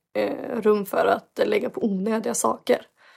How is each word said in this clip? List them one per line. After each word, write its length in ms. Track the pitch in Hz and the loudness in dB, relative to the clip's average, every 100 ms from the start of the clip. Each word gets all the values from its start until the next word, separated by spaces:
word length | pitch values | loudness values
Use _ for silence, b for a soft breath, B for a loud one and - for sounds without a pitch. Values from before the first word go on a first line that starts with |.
| _ | _
eh, 460 | 208 202 - - 233 | -4 -2 -4 -6 0
rum 260 | 208 208 196 | 2 2 0
för 200 | - - | 0 2
att 340 | - - - 208 | 2 -2 -2 0
lägga 240 | 208 240 | 0 -2
på 140 | - | -2
onödiga 500 | 233 190 208 220 233 | -2 0 -2 -2 -2
saker. 520 | 226 226 - - 240 - b b | -2 -2 -2 0 0 -2 b b